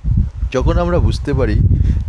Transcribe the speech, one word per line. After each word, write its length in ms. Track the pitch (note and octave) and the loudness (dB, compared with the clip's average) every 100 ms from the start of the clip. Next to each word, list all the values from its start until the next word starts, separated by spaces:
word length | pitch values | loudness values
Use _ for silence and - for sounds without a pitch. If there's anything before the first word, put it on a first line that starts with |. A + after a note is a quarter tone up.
| - - - - - | -2 0 0 -2 -4
যখন 240 | B2+ B2+ E3+ | 0 0 0
আমরা 220 | F3 F3 | 0 0
বুঝতে 340 | - - C#3+ | 0 -2 -2
পারি 260 | C3 A2+ G2+ - - - - | 0 0 2 2 2 2 0